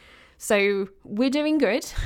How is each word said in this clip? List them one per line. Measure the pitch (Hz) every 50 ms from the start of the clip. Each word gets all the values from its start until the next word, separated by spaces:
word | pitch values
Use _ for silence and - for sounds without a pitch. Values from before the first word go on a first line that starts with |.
| - - - - - - _ _
So | - - 220 202 196 202 202 196 196 190 - _ -
we're | - 208 208 262 277
doing | 254 294 294 311 311 302
good. | 262 190 214 302 - - - - -